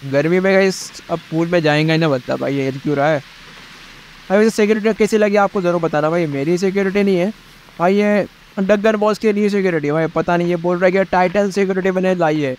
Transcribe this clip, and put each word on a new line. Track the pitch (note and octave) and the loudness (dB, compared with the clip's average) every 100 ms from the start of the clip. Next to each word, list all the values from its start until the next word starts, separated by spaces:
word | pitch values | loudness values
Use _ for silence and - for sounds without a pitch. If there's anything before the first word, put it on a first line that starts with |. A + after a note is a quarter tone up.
| C#3 | 0
गर्मी | C#3 D#3 F3+ | 0 2 2
में | F#3+ | 2
guys | F#3+ F#3+ F#3 - - - | 4 2 -2 -12 -18 -8
अब | E3+ | -8
pool | - D#3+ E3+ | -4 -4 0
में | F3 | 2
जाएंगे | D#3 D3 D#3 | 2 2 2
ही | D#3+ | 2
ना | D#3+ | 0
बनता | C3 - C3 | -2 -4 -4
भाई, | C3 C#3 | -2 -2
ये | C3+ | -4
क्यों | C3+ D3 C#3+ | -4 -4 0
रहा | D3 | 0
है | D3+ - - - - - - - - - - - | -2 -6 -20 -20 -20 -20 -20 -20 -20 -20 -20 -2
भाई? | G3 | 2
वैसे | A3 | 2
सिक्योरिटी | - G#3 G#3+ G#3+ | 2 0 2 0
कैसी | G3+ G#3+ G#3+ | 0 0 2
लगी | G#3 G3+ | 2 2
आपको | G3 G#3 | 0 0
ज़रूर | F3 F3 | -2 -2
बताना | E3 D#3 D3+ | -2 0 0
भाई, | F3 D#3+ | 0 -2
मेरी | C#3 C#3+ F3 | -4 -2 0
security | G3 G3 F#3+ G3 | 0 0 -2 0
नहीं | G3 F#3 | 0 0
है | F#3 - - - - - | -2 -6 -20 -20 -20 -2
भाई, | E3+ G3+ | 0 2
ये | G#3 G#3 - - - - | 2 0 -2 -10 -12 -6
डगन | G3 G#3 A3 G#3+ | 0 2 2 0
boss | G#3 G#3 | 0 0
के | A3 | 0
लिए | G3+ G#3 | 0 0
security | G3+ F#3+ E3 D3 | 0 0 0 -2
है | |
भाई। | D#3 D#3+ | -2 -2
पता | E3 E3 F3 | -2 -2 0
नहीं | F3 | 0
ये | F3 | -2
बोल | F3 F3+ | -2 2
रहा | F#3 | 2
है | |
कि | F#3+ F#3+ | 2 0
Titan | F3+ F#3 G3 G3+ | 0 2 0 -2
security | F#3 F#3+ F#3+ F#3 | 0 -2 0 -2
मैंने | F#3 F#3 F#3 | 0 0 0
लाई | D#3+ D#3 | 0 0
है। | C#3 | -2